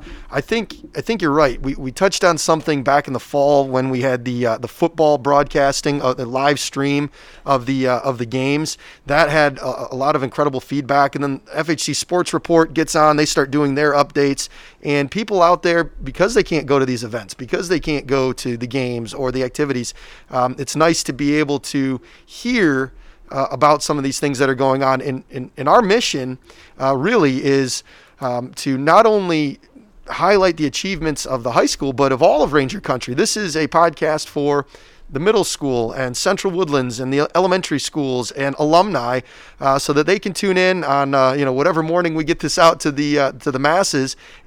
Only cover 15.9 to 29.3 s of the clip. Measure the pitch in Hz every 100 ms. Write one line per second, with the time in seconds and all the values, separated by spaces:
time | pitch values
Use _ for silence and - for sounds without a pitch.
15.9 | - 135 127 196 233 - 156 135 139 131
16.9 | 120 117 113 98 - 123 180 175 165 160
17.9 | 143 123 135 131 123 127 117 123 135 123
18.9 | 120 110 - 127 131 127 - 147 127 117
19.9 | - - - - 127 127 127 131 147 165
20.9 | 156 - 131 143 151 143 143 - 143 135
21.9 | 127 - - _ - 240 247 165 135 131
22.9 | - - - - 139 135 131 147 151 -
23.9 | 147 135 - 147 127 135 127 135 135 131
24.9 | 131 143 131 - 135 127 - 135 214 196
25.9 | 226 - 143 127 127 - - - - 135
26.9 | 135 175 240 143 131 147 139 131 - -
27.9 | - - - 127 123 123 - 143 131 147
28.9 | 190 226 214 180